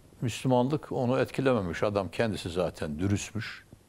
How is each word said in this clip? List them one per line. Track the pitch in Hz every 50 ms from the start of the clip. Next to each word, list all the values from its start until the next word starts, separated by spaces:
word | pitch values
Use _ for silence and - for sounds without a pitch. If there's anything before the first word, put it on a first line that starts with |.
| - - - -
Müslümanlık | - 117 - - - 135 127 123 123 135 156 147 - - -
onu | 139 131 117 131 131
etkilememiş. | 123 - - - 139 135 127 113 95 85 78 - -
Adam | 107 101 104 95 85
kendisi | - - 117 113 95 80 - 95
zaten | 80 90 87 78 - - - 78 73 76
dürüstmüş | 92 101 104 95 - - - 110 113 - - - - - - - _